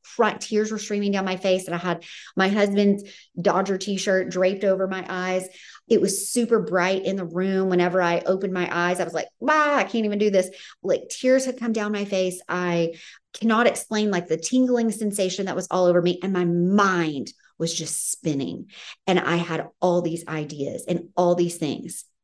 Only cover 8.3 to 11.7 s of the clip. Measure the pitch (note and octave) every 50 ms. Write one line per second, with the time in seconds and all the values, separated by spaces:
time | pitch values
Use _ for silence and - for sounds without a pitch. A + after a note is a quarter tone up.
8.3 | F#3+ F#3+ G3+ F#3+ F#3 F3+ F3 - - E3+ F3 F3 F3+ F3+ E3+ E3 E3+ D#3 - -
9.3 | _ - A3+ D4 D4+ D#4 D4 D4 C#4+ C4+ G3 G3 - A3+ G#3+ G#3 G#3 G3+ G#3+ G#3
10.3 | G3 - - A3 - - - - - _ - G3 - - - - - - - B3+
11.3 | C4 C4+ C4 C4 B3 B3+ A3+ A#3